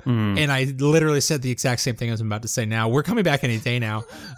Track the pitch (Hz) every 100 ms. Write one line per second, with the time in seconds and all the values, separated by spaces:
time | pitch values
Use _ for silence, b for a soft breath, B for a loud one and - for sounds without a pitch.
0 | 135 117 107 98 143 131 131 135 143 160
1 | 156 143 - 151 127 120 131 120 - 113
2 | 117 110 110 104 113 - 110 113 113 131
3 | 147 233 175 143 131 110 120 123 113 110
4 | 110 B B